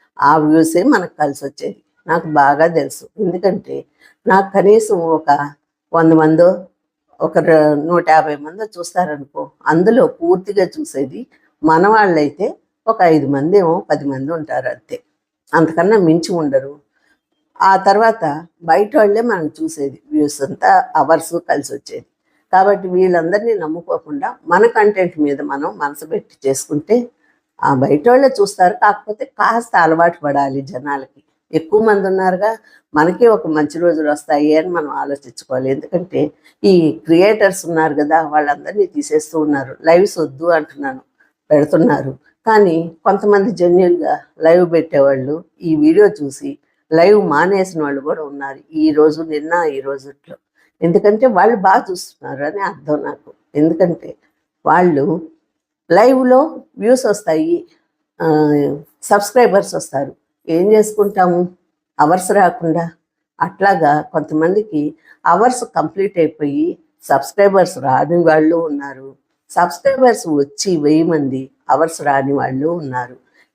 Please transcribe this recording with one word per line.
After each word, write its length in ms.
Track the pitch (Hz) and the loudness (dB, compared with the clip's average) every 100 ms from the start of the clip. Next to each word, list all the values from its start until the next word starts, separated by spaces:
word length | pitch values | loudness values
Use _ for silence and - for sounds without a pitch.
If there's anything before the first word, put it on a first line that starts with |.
| _ - | _ -2
ఆ 180 | 139 156 | 2 2
వ్యూసే 440 | 151 160 160 165 | 4 2 2 2
మనకు 300 | 226 233 170 - | 2 0 -2 -4
కలిసి 240 | 151 139 | -6 -4
వచ్చేది. 320 | 139 - - - _ _ - | -12 -10 -12 -12 _ _ -4
నాకు 220 | 165 165 | -4 -2
బాగా 380 | 151 139 143 165 | 2 2 4 2
తెలుసు. 420 | 165 139 - - - | 0 -4 -8 -18 -6
ఎందుకంటే 640 | 196 180 196 185 - 139 - _ _ _ - | -6 -2 -2 -4 -8 -14 -14 _ _ _ 0
నాకు 260 | 190 190 | 2 2
కనీసం 440 | 196 190 220 214 196 | 0 4 4 2 -2
ఒక 540 | 165 156 156 143 143 - _ _ _ | -2 -2 0 -2 -2 -12 _ _ _
వంద 200 | 165 160 | 0 4
మందో, 520 | 160 156 160 175 180 - _ _ _ _ - | 4 4 4 4 2 -8 _ _ _ _ -8
ఒక 180 | 160 180 | -4 -2
ర-, 360 | 175 160 151 | 2 4 4
నూట 360 | 147 156 175 170 | 0 0 -2 2
యాభై 260 | 160 156 147 | 2 2 -4
మందో 280 | 151 185 | -10 -14
చూస్తారనుకో, 840 | 214 175 170 185 180 147 135 - 147 _ - | -14 -12 -10 -4 -4 -6 -12 -14 -14 _ -2
అందులో 400 | 160 185 233 180 | 0 2 4 2
పూర్తిగా 600 | - 339 262 185 196 277 311 | 0 -2 -2 -2 -2 -2 -4
చూసేది 460 | 294 - - 180 254 _ _ _ | -10 -8 -8 -10 -18 _ _ _
మన 240 | 156 160 196 | 0 2 4
వాళ్ళైతే 680 | 220 202 160 147 - 214 - _ _ - | 4 2 2 0 -2 -8 -8 _ _ -6
ఒక 100 | 220 | 2
ఐదు 260 | 180 156 135 | 4 2 2
మంది 320 | 139 147 202 | -2 2 2
ఏమో, 240 | 170 175 - | 2 -2 -2
పది 140 | 147 | -6
మంది 280 | 139 131 135 | -4 -8 -6
ఉంటారు 360 | 165 147 135 131 | -8 -8 -8 -8
అంతే, 340 | - - - _ _ _ _ _ | -10 -14 -18 _ _ _ _ _
అంతకన్నా 440 | 160 160 160 175 220 | 0 0 0 0 2
మించి 360 | 170 165 165 | 2 0 -2
ఉండరు. 460 | 175 151 135 135 147 _ _ _ _ _ _ _ - | -6 -2 -4 -4 -18 _ _ _ _ _ _ _ -2
ఆ 140 | 190 190 | 2 2
తర్వాత 680 | 190 196 226 220 160 143 170 _ | 2 2 2 0 -4 -6 -10 _
బయట 340 | 170 170 208 285 | 0 0 2 2
వాళ్ళే 240 | 208 208 | 2 2
మనం 300 | 240 196 156 - | 0 -2 -6 -8
చూసేది, 400 | 311 220 139 131 - | -10 -6 -8 -8 -6
వ్యూస్ 300 | 151 147 - | -2 -2 -2
అంతా 460 | 139 - 185 190 - 156 | -8 -2 2 2 2 -2
అవర్స్ 420 | 143 160 160 170 - | 2 0 0 -8 -4
కలిసి 260 | 143 - | -6 -6
వచ్చేది. 320 | 120 - - 117 _ _ _ - | -12 -14 -18 -18 _ _ _ -2
కాబట్టి 360 | 185 190 196 185 | 2 2 0 0
వీళ్ళందరినీ 680 | 180 185 175 165 202 226 | 0 2 2 0 -2 -2
నమ్ముకోకుండా 800 | 208 156 165 170 165 - 143 135 - 160 | -4 -4 -8 -6 -8 -8 -8 -8 -10 -2
మన 200 | 180 226 | 2 2
కంటెంట్ 540 | 233 208 190 175 165 | 2 0 0 -2 -2
మీద 200 | 147 139 | -2 -2
మనం 380 | 147 139 160 208 | -6 -8 -8 -6
మనసు 280 | 147 151 160 | -8 -8 -10
పెట్టి 420 | 156 - _ 135 | -10 -10 _ -4
చేసుకుంటే 640 | 135 - 151 151 240 240 _ _ _ _ - | -4 -4 -6 -2 -2 -2 _ _ _ _ -6
ఆ 120 | - | -2
బయట 340 | 139 131 147 233 | 0 2 2 4
వాళ్ళే 200 | 254 277 | 4 4
చూస్తారు. 460 | 262 202 - 180 | 2 -2 2 0
కాకపోతే 500 | 180 208 202 - 214 | 2 0 0 -6 -12
కాస్త 520 | - - 202 226 233 190 | -10 -4 -2 -2 -2 0
అలవాటు 420 | 165 160 170 175 | 2 4 2 0
పడాలి 360 | 147 143 139 135 | -4 -2 -2 -4
జనాలకి. 600 | 135 127 147 143 131 _ _ _ _ | -10 -12 -8 -10 -10 _ _ _ _
ఎక్కువ 300 | 160 160 214 | -6 0 0
మంది 260 | 220 202 190 | 2 2 0
ఉన్నారుగా, 480 | 190 190 180 208 226 _ _ _ | -2 0 0 -2 -4 _ _ _
మనకే 320 | 151 160 180 240 | -2 0 2 2
ఒక 200 | 214 165 | 2 0
మంచి 320 | 156 151 160 | -2 -2 0
రోజులు 320 | 175 160 151 | 0 0 -2
వస్తాయి 460 | 147 - 147 151 156 | -4 -2 0 2 2
అని 120 | 160 | 0
మనం 220 | 175 151 | -4 -6
ఆలోచించుకోవాలి. 800 | 139 139 139 131 - - 131 131 | -8 -8 -10 -12 -20 -8 -6 -4
ఎందుకంటే 640 | 139 - 175 - 131 151 _ _ _ | -4 -4 -6 -4 -4 -4 _ _ _
ఈ 360 | 202 185 160 - | 2 4 2 -2
క్రియేటర్స్ 600 | - 165 196 220 202 180 165 | 0 2 4 4 0 -2 -6
ఉన్నారు 280 | 165 160 | -2 -2
కదా, 280 | 147 147 160 | -2 0 0
వాళ్ళందరినీ 640 | 156 151 147 143 143 196 185 | 0 -2 -2 -4 -6 -4 -2
తీసేస్తూ 540 | 294 143 151 151 160 | -4 -4 -4 -2 -4
ఉన్నారు. 360 | 151 143 131 - | -2 -2 -4 -6
లైవ్స్ 360 | 160 170 196 - | 2 4 2 -2
వద్దు 260 | 151 135 | -6 -6
అంటున్నాను, 560 | 170 165 147 143 139 131 _ _ _ _ - | -2 0 -2 -10 -10 -10 _ _ _ _ 0
పెడుతున్నారు. 680 | 151 147 165 165 143 135 135 _ _ - | 0 2 2 2 0 -4 -12 _ _ 0
కానీ 500 | 220 202 165 165 - | 4 4 2 -4 -6
కొంతమంది 460 | 226 208 208 202 196 | -2 0 2 2 0
జెన్యూన్గా 680 | 170 175 175 185 175 143 147 - - | 0 2 4 4 0 -2 -6 -8 -2
లైవ్ 320 | 160 175 175 | 2 4 4
పెట్టేవాళ్ళు 720 | 165 160 151 139 135 131 156 - _ | 0 0 2 2 2 -4 -8 -10 _
ఈ 140 | 175 156 | -4 2
వీడియో 300 | 151 170 208 | 4 6 4
చూసి 520 | - 143 - 139 139 _ _ - | 2 -10 -10 -14 -14 _ _ -2
లైవ్ 320 | 160 180 208 | 2 4 4
మానేసిన 580 | 185 147 175 196 185 170 | 2 0 0 0 -2 -4
వాళ్ళు 180 | 147 139 | -6 -6
కూడా 220 | 139 170 | -6 -8
ఉన్నారు 360 | 147 143 139 139 _ | -8 -12 -14 -14 _
ఈ 160 | 156 156 | -2 0
రోజు, 320 | 151 156 156 | 4 2 2
నిన్న, 420 | 160 151 151 175 | -6 -8 -4 -2
ఈ 160 | 160 135 | -2 -4
రోజుట్లో. 560 | 135 139 135 135 - - _ _ _ - | -8 -10 -12 -20 -20 -20 _ _ _ -4
ఎందుకంటే 440 | 165 165 208 214 262 | 0 2 2 2 2
వాళ్ళు 300 | 196 208 233 | 2 2 2
బాగా 280 | 190 214 - | 2 2 0
చూస్తున్నారు 540 | 180 - _ 135 135 | -10 -12 _ -14 -8
అని 160 | 143 202 | -8 -6
అర్థం 420 | 190 160 147 151 | -8 -10 -6 -4
నాకు. 300 | - - _ - _ | -6 -12 _ -20 _
ఎందుకంటే 600 | 143 160 165 180 165 - - _ _ _ _ - | -2 0 2 0 -2 -10 -20 _ _ _ _ 0
వాళ్ళు 640 | 165 180 147 143 165 - _ _ _ _ _ - | 2 2 2 0 -4 -8 _ _ _ _ _ -2
లైవ్లో 680 | 170 233 262 254 254 320 - - - | 2 4 4 4 2 2 -4 -20 -6
వ్యూస్ 280 | 202 254 240 | 0 0 0
వస్తాయి, 600 | 202 - 160 160 175 - _ _ _ _ - | -4 -2 -2 -2 -4 -6 _ _ _ _ -6
ఆ, 40 | 165 151 151 147 143 143 - _ | 0 2 2 2 0 -4 -12 _
సబ్స్క్రైబర్స్ 720 | - 202 202 262 233 190 196 | 0 0 0 2 4 2 -2
వస్తారు. 400 | 165 - 139 135 - _ _ - | -8 -8 -8 -8 -10 _ _ -4
ఏం 240 | 165 190 | 0 2
చేసుకుంటాము 760 | 214 214 214 202 196 180 175 175 _ _ _ _ - | 2 2 0 -2 0 0 0 -4 _ _ _ _ -2
అవర్స్ 320 | 151 180 185 | 0 0 0
రాకుండా? 580 | 202 180 175 165 160 170 - _ _ _ - | 2 2 0 -4 -4 -4 -10 _ _ _ -6
అట్లాగా 600 | 170 - 196 185 156 151 | -6 -2 0 2 2 0
కొంతమందికి 960 | 151 170 147 156 165 196 214 151 147 - _ _ 165 | -2 -6 -4 -2 0 0 -2 -4 -6 -8 _ _ 0
అవర్స్ 380 | 175 240 247 233 165 | 2 2 0 -6 -4
కంప్లీట్ 420 | 156 - 190 180 | -4 -4 -4 0
అయిపోయి 600 | 165 - 147 143 165 180 _ _ | -2 -2 -6 -2 -4 -6 _ _
సబ్స్క్రైబర్స్ 760 | - 139 135 - 202 190 170 - | -4 -2 -2 0 2 4 0 -2
రాని 380 | 127 131 147 175 | -2 -2 0 0
వాళ్ళు 400 | 165 156 156 170 | 2 2 2 0
ఉన్నారు, 600 | 165 143 139 131 135 135 _ _ _ | -2 -6 -10 -16 -20 -20 _ _ _
సబ్స్క్రైబర్స్ 800 | - 180 - - 254 254 214 175 | -2 -2 0 -2 2 2 2 -2
వచ్చి 480 | 147 143 - 202 170 | -2 -2 -4 -2 0
వెయ్యి 260 | 147 156 | 2 2
మంది 480 | 165 160 135 131 135 _ - | 2 0 -2 -6 -10 _ -2
అవర్స్ 320 | 139 160 156 | 0 0 -2
రాని 300 | 143 139 135 | -2 0 0
వాళ్ళు 360 | 139 131 131 151 | -2 -4 -4 -4
ఉన్నారు. 480 | 175 143 127 123 127 _ _ _ | -4 -8 -10 -10 -14 _ _ _